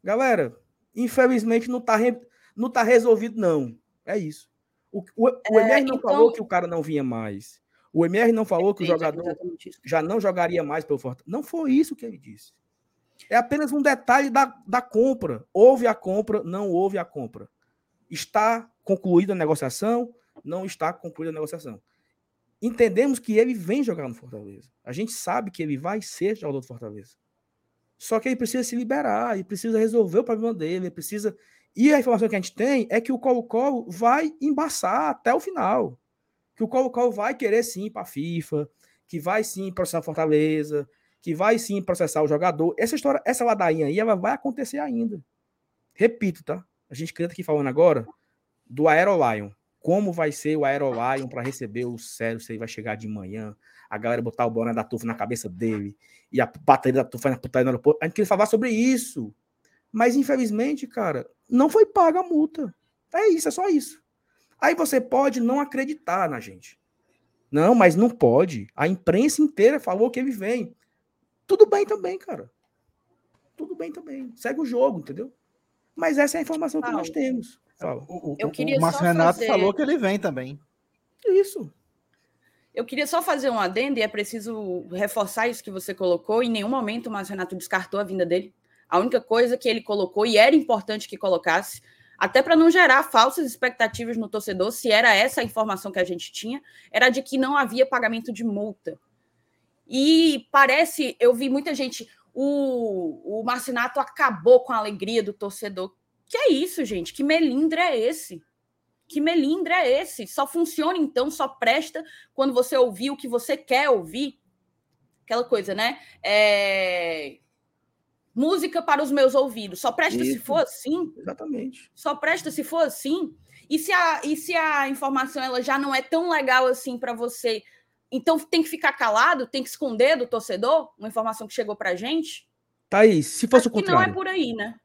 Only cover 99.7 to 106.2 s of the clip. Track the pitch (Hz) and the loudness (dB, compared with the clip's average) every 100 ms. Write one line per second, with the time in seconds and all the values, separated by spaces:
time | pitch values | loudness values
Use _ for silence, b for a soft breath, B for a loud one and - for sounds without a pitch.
99.7 | _ _ 247 285 320 330 277 - 277 269 | _ _ 0 4 6 4 2 0 4 6
100.7 | 277 330 - 262 - 240 240 269 277 285 | 6 2 0 -6 4 4 4 0 -2 -2
101.7 | 262 254 - 226 b b 240 277 285 269 | -4 -4 -8 -16 b b -4 0 0 0
102.7 | 247 226 190 170 - - 214 220 247 254 | -2 -2 -4 -6 -8 -8 -6 -4 -4 -4
103.7 | 240 247 285 269 - 277 190 180 254 247 | -4 -2 -2 -6 -2 -2 2 6 6 6
104.7 | 233 214 202 196 226 202 202 202 - 208 | -4 -4 -6 -2 -2 -2 -8 -10 -8 -10
105.7 | 185 190 _ _ _ | -8 -10 _ _ _